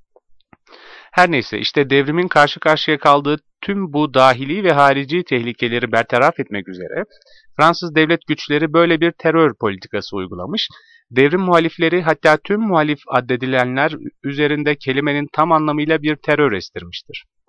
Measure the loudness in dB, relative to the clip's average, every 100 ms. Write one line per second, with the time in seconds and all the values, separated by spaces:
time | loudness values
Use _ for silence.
0 | _ _ _ -20 _ _ _ -20 -20 -20
1 | -6 2 2 2 -2 -6 -4 -2 2 2
2 | 2 -2 0 4 4 2 0 0 0 0
3 | 2 2 2 -4 _ -14 -8 -6 -4 -2
4 | 0 4 4 2 -4 -2 0 4 4 2
5 | -2 -4 -2 -4 -4 -4 -4 -2 0 0
6 | 2 2 2 0 -8 -8 -10 -14 -10 -10
7 | -10 _ _ -20 _ 2 2 2 -2 0
8 | 2 0 -2 -8 -2 -2 0 2 2 2
9 | 0 -2 0 2 2 0 -4 -4 -8 -8
10 | -8 -8 -8 -10 -8 -8 -8 -12 _ _
11 | _ 2 2 2 2 2 2 -2 -2 0
12 | -2 0 2 2 0 -2 0 0 0 -4
13 | -2 -4 -2 -4 -2 0 0 0 -2 -4
14 | -14 _ -10 -2 -2 0 -2 -4 -4 -2
15 | -2 -2 -4 -2 2 2 0 -2 -2 -2
16 | -2 -4 -2 2 2 0 -8 -14 -14 -18
17 | -18 -20 _ _